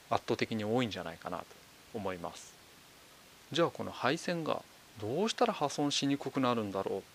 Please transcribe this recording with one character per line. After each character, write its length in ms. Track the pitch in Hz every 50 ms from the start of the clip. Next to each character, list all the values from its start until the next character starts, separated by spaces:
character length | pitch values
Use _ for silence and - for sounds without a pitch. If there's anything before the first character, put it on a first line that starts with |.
| - -
圧 160 | 117 101 - -
倒 80 | 120
的 200 | - 123 - 117
に 100 | 110 104
多 160 | 107 113 127
い 60 | 127 107
ん 20 |
じ 80 | 92 95
ゃ 40 | 85
な 100 | 82 82
い 40 | -
か 120 | - -
な 80 | 87 82
と 80 | 87 - - - - - - - - - -
思 180 | 113 98 95
い 60 | 92 87
ま 180 | 87 85 -
す。 200 | - - - - - - - - - - - - - - - - - - - - - - -
じ 100 | 139 165
ゃ 40 | 170
あ、 40 | 139
こ 140 | - - -
の 80 | -
配 260 | - - - 120 147 165
線 260 | - - 175 170 156
が 200 | 139 - - - - - - - - - 107
ど 260 | 104 104 127 165 208
う 40 | 226
し 60 | -
た 100 | - 247
ら 80 | 233 190
破 160 | - 147 139
損 220 | - - 147 143
し 160 | - - - 139
に 100 | 139 143
く 140 | - 135
く 80 | - 139
な 160 | 131 123 120
る 80 | 117 107
ん 80 | 98
だ 100 | 95 95
ろ 140 | 98 - 98
う 40 | 98
っ 20 | 95 - -